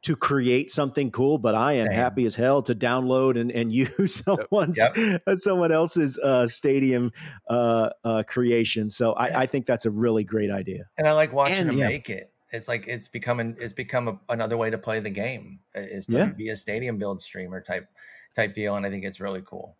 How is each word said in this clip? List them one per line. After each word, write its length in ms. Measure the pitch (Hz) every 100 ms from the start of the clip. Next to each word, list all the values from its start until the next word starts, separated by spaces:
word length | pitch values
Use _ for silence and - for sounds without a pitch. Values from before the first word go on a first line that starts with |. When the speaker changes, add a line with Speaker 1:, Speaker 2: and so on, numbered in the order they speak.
Speaker 1:
to 160 | - 151
create 520 | - 139 123 123 143
something 420 | - 139 139 135
cool, 260 | 110 131 147
but 180 | 113 110
I 180 | 131 139
am 100 | 110
Speaker 2:
Same. 80 | 104
Speaker 1:
happy 300 | 123 110 117
as 100 | -
hell 260 | 123 139
to 120 | 127 113
download 640 | 120 127 127 131 131 120
and, 100 | 120
and 220 | 120 117
<laughs> 20 |
use 480 | 113 135 - 196 - -
Speaker 3:
Yep. 100 | 196 180
Speaker 1:
someone's, 280 | 202 165 160
Speaker 2:
Yep. 440 | 117 - 220 180 - 190
Speaker 1:
someone 360 | 208 185 170
else's, 480 | 160 165 175 147 131
uh, 260 | 139 127 120
stadium, 680 | - 147 135 135 123 120 - - - -
uh, 440 | 120 117 113 110 -
uh, 200 | 117 110 107
creation. 640 | - 123 117 113 113 107
So 240 | - 117
I, 160 | 110 123
Speaker 2:
Yeah. 100 | -
Speaker 1:
I 60 | 131
think 200 | 143 127
that's 200 | 120 113
a 40 |
really 360 | 104 117 110 104
great 260 | 110 104
idea. 380 | 101 95 95 - -
Speaker 2:
And 100 | 151
I 60 |
like 180 | 156 156
watching 240 | 139 139 190
Speaker 4:
And 140 | 170
Speaker 2:
them 80 | 135
Speaker 1:
Yeah. 100 | 123
Speaker 2:
make 220 | 143 -
it. 240 | 95 - _ _
It's 160 | 117 110
like, 180 | 117 104
it's 220 | 123 -
becoming, 480 | 120 123 120 113 113
it's 140 | 120
become 380 | 101 117 127 120
a, 100 | 98 -
another 300 | 117 110 117
way 120 | 113
to 80 | 110
play 220 | 113 110
the 100 | 107
game, 520 | 98 113 123 - 98 _
i-, 60 | -
is 260 | 98 98 98
to 100 | 117
Speaker 1:
Yeah. 80 | 202
Speaker 2:
be 240 | 95 110
a 80 | 107
stadium 400 | - 104 127 110
build 240 | 101 95
streamer 400 | - 95 90 92
type, 260 | - 90 92 _ - - - -
type 180 | 107
deal. 220 | 101 104 101
And 100 | 101
I 40 |
think 160 | 98 98
it's 160 | 98
really 200 | 98 95 95
cool. 320 | 95 - _